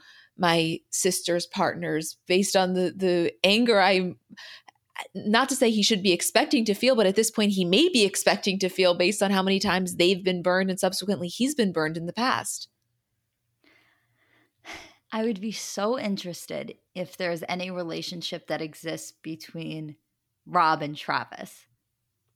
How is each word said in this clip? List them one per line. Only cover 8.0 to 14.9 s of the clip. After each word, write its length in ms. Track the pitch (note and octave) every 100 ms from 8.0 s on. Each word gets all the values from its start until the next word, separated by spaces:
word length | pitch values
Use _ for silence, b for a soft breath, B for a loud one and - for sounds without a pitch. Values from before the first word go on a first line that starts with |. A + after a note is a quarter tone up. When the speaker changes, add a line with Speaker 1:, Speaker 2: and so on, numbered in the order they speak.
| G3
Speaker 1:
expecting 520 | - - F#3+ - F#3+
to 100 | F#3
feel 240 | F#3 F3+
based 280 | F3 F3+ G#3
on 100 | G3
how 120 | G3
many 160 | F#3+ G3
times 380 | G3+ F3+ F3+ F3
they've 260 | F3 F#3
been 180 | F#3+ F3+
burned 280 | F3+ F#3 F#3+
and 100 | F#3
subsequently 480 | F#3 F#3+ F#3+ F#3+ F3
he's 280 | - C4 D4+
been 180 | G3+
burned 240 | E3 D#3 E3
in 80 | E3+
the 80 |
past. 560 | G#3+ B3+ B3 - - - _ _ _ _ _ _ _ _ _ _ _ _ _ _ _ _ _ _ _ B B B